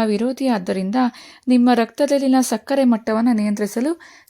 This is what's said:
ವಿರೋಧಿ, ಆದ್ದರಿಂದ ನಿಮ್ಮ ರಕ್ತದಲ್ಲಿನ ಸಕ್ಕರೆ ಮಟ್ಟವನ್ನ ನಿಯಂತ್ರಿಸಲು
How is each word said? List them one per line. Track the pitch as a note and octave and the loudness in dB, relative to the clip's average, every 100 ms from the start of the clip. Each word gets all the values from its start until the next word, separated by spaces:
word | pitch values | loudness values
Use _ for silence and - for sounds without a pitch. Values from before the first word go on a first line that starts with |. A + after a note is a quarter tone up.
ವಿರೋಧಿ, | A3 G#3 A#3+ B3+ C4+ | 0 0 -2 -4 -2
ಆದ್ದರಿಂದ | A3 F3+ F#3+ F#3+ A#3+ B3 - - - - | -2 -2 -4 -2 -2 -2 -4 -20 -12 0
ನಿಮ್ಮ | B3 A#3+ | 2 4
ರಕ್ತದಲ್ಲಿನ | A#3+ A3+ - D4 C#4 C4+ C4 | 2 0 -2 0 0 2 2
ಸಕ್ಕರೆ | B3 A#3 - C#4 | 2 -2 -4 0
ಮಟ್ಟವನ್ನ | C4 A3+ A3+ A3 A#3 | 2 0 0 -2 0
ನಿಯಂತ್ರಿಸಲು | A3+ G#3 G#3 G#3 A3+ C4+ E4+ - - _ | 0 -2 -2 -4 -4 -4 -4 -10 -20 _